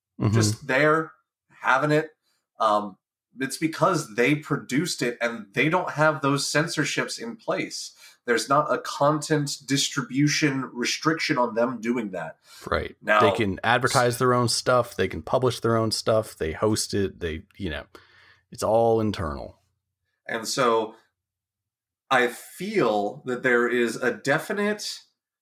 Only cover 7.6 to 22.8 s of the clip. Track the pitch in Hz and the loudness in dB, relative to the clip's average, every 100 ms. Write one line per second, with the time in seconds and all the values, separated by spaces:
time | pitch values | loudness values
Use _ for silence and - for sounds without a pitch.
7.6 | 98 - - - - _ - 117 110 139 | -6 -10 -14 -18 -20 _ -2 0 2 2
8.6 | 147 123 - - 143 151 147 151 147 - | 2 -2 -4 0 2 2 0 0 0 -6
9.6 | - 139 - - 120 127 147 143 151 135 | -2 -2 0 -4 -4 2 2 2 0 0
10.6 | 127 120 117 - 156 160 - 131 120 110 | -6 -6 -4 -2 -2 -2 0 0 0 0
11.6 | 123 120 110 123 107 90 80 - _ - | 0 0 -2 -2 -4 -6 -10 -14 _ -20
12.6 | - - - - 104 107 107 98 104 92 | -6 -4 -4 -6 0 4 4 4 0 -2
13.6 | 110 123 123 135 123 120 127 123 120 - | 0 2 2 2 2 2 2 2 2 0
14.6 | - 123 120 - 95 90 - 131 123 123 | 2 2 2 -2 -4 -4 -2 0 2 0
15.6 | 117 113 113 - - 110 107 - - - | 0 0 0 -2 0 0 0 -4 -6 0
16.6 | 110 107 - 104 95 - 85 80 - - | 0 0 0 -2 -2 -4 -8 -8 -12 -10
17.6 | 95 71 - - - _ _ _ _ - | -8 -8 -10 -20 -20 _ _ _ _ -6
18.6 | 98 110 117 113 107 98 80 69 53 - | 2 4 4 4 2 -2 -4 -6 -10 -16
19.6 | _ _ _ _ _ _ - 117 110 - | _ _ _ _ _ _ -8 -6 -4 0
20.6 | 123 113 107 - _ _ _ _ _ _ | 2 2 0 -6 _ _ _ _ _ _
21.6 | _ _ _ _ - 131 120 - - - | _ _ _ _ 0 2 2 -2 -14 -12
22.6 | 190 214 | -4 2